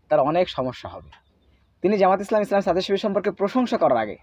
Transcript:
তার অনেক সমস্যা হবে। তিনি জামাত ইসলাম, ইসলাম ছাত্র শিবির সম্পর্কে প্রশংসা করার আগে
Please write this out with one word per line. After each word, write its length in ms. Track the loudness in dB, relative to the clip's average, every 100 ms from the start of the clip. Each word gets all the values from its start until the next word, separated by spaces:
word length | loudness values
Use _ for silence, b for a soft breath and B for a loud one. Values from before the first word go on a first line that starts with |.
| _
তার 120 | 2
অনেক 280 | 2 2 0
সমস্যা 400 | -2 -6 -8 -16
হবে। 220 | -18 -20 -20 _ _ _ _ _ _
তিনি 160 | 0 4
জামাত 220 | 4 2
ইসলাম, 220 | 0 -2
ইসলাম 180 | 0 0
ছাত্র 200 | 0 -2
শিবির 180 | -2 -2
সম্পর্কে 320 | -2 -2 -4
প্রশংসা 480 | -2 -2 0 0 0
করার 200 | 2 2
আগে 180 | -2 -8